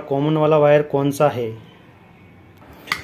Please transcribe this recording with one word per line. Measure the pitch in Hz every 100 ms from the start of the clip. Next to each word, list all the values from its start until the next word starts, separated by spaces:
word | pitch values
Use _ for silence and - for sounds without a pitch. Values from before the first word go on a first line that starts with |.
| -
कॉमन | 139 151 156
वाला | 151 156
वायर | 147 147
कौन | 147 139 143
सा | 139 147
है। | 120 117 113 - - - - - - - - - - - - - -